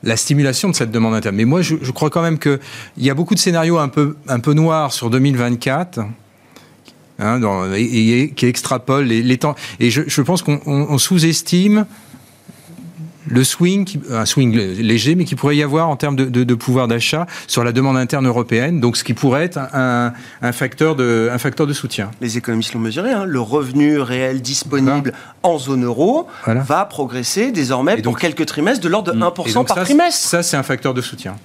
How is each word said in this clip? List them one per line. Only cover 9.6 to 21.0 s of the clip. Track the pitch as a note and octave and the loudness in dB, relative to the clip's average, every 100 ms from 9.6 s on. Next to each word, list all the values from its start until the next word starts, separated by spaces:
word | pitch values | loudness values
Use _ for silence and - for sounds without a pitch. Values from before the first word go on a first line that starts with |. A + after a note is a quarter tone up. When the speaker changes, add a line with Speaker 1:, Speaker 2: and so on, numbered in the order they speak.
| - - | -12 -2
Speaker 1:
Et | A#2+ | 0
je, | A#2 D3+ | 0 -2
je | - | 0
pense | C3+ F3+ | 0 0
qu'on, | - D3 - | 0 -2 0
on, | C#3 D3 | 0 2
on | C#3+ | 0
sous-estime | - F#3 D#3+ D#3 - F3 G3 G#3 G#3 - - - - _ - - - - - - - - D#3 | 2 4 4 0 0 2 4 2 0 -6 -20 -20 -20 _ -20 -20 -20 -20 -20 -16 -18 -14 -2
le | B2 | 2
swing, | C3 - F3 G3 | 2 2 2 2
qui, | F#3 D3 - | -2 -4 -4
un | A#2 | -2
swing | A2 - B2 A2+ | 0 2 4 4
léger, | G2 F#2 A2+ A#2 A2+ | 0 -2 2 2 4
mais | F3 | 2
qui | E3+ C3+ | 0 0
pourrait | C#3+ | 2
y | D3 | 2
avoir | D3 D3+ E3 | 2 2 0
en | |
termes | C#3 D3 C3+ | 0 -2 0
de, | |
de, | C3 A#2+ | 0 2
de | B2 | 2
pouvoir | A#2+ B2 B2+ B2 | 0 2 2 2
d'achat | A#2 - D3+ F3 - - | 0 0 -2 -4 -10 -4
sur | - | -2
la | A#2+ | 0
demande | A#2 C3+ C3 | 2 2 2
interne | B2 D3 C3 | 0 0 0
européenne, | A#2+ A#2 A2+ C3+ E3+ | 0 0 0 0 2
donc | A#2+ A2+ | 0 0
ce | |
qui | - | -4
pourrait | A#2 C#3 C3 | 0 2 2
être | F3 E3 | 0 -4
un, | C3 | -6
un, | C#3 B2+ B2 A#2+ A#2+ - - | -2 0 2 0 -4 -16 -6
un | B2 | -4
facteur | B2 B2+ - D#3+ | -2 -6 0 0
de, | D3+ | 2